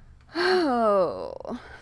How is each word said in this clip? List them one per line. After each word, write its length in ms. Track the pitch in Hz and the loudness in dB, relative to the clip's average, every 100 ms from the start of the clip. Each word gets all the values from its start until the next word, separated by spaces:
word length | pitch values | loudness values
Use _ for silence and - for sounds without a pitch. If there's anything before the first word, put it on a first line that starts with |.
| - - - 320 | -20 -20 -12 -4
Oh. 1200 | 359 370 311 240 226 202 165 92 76 - - 240 - - | 2 2 2 2 2 4 2 -2 -10 -12 -12 -12 -12 -16